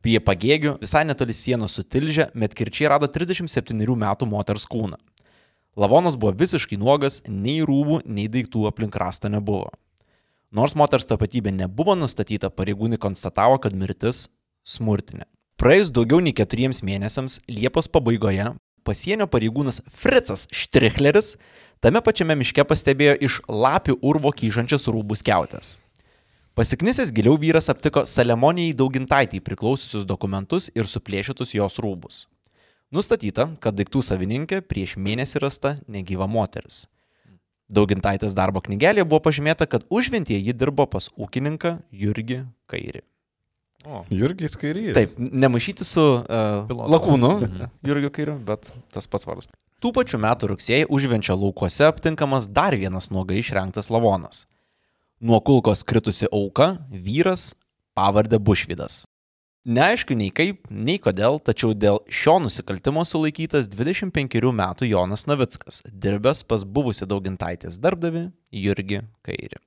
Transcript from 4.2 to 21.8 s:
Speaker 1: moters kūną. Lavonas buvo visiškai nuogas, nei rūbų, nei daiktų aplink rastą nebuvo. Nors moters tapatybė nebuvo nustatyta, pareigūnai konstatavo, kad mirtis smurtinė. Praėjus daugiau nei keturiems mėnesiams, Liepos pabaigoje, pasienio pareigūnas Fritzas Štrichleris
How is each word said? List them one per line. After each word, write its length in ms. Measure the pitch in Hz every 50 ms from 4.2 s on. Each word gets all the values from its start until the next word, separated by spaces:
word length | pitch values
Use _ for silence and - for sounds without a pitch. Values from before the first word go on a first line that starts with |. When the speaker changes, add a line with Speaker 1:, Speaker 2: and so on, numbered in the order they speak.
| -
Speaker 1:
moters 400 | 110 104 104 104 - 104 107 -
kūną. 320 | - - 117 110 98 78 - _ _ _ _ _ _ _ _ _ _ _ _ _ _ _ 107
Lavonas 380 | 104 98 120 160 180 175 147 123
buvo 140 | 110 104 95
visiškai 460 | 98 170 180 - 151 - - - 98
nuogas, 420 | 101 123 139 147 143 139 135 - _
nei 360 | - 107 98 98 120 147 160
rūbų, 400 | 160 143 139 139 147 147 156 160 -
nei 220 | - 113 101 101 110
daiktų 380 | 110 127 120 - - 113 107
aplink 300 | 107 - - 110 104 - 101
rastą 320 | 87 90 - - - 104
nebuvo. 400 | 104 104 104 101 104 95 - - - _ _ _ _ _ _ _ _ _ _ _ _ _ _ _ -
Nors 200 | 104 120 147 -
moters 320 | 156 147 143 - 127 -
tapatybė 460 | - 117 101 107 104 - 123 101 101 95
nebuvo 400 | 95 92 90 95 113 160 190 202
nustatyta, 540 | 180 160 120 - - 104 - 107 101 - 98
pareigūnai 480 | - - 95 98 101 98 110 113 117 104
konstatavo, 600 | - 101 98 - - 113 - - 101 120 135 135
kad 140 | 131 110 95
mirtis 500 | 95 - - 101 _ - 113 123 - - - _ _ _ _ _ _ _ -
smurtinė. 600 | - - 117 110 104 98 - - - - - _ _ _ _ _ _ _
Praėjus 320 | - 120 151 190 208 170
daugiau 320 | 127 123 117 113 135 170 180
nei 100 | 160 123
keturiems 460 | - 107 95 - 117 127 135 131 -
mėnesiams, 600 | - 95 98 98 98 107 - - 131 131 - - _
Liepos 480 | - 120 104 107 131 - 165 160 -
pabaigoje, 560 | - 165 131 117 117 110 104 101 98 98 101 117 127 - _ _ _ _ _
pasienio 420 | - 104 - - 180 202 220 208 170
pareigūnas 540 | - 123 110 113 113 135 143 135 120 - - -
Fritzas 580 | - - - 247 269 254 247 - 107 - - -
Štrichleris 840 | - - - - - 143 - - - - 139 143 156 202 214 - - - _ _ _ - - _ _ _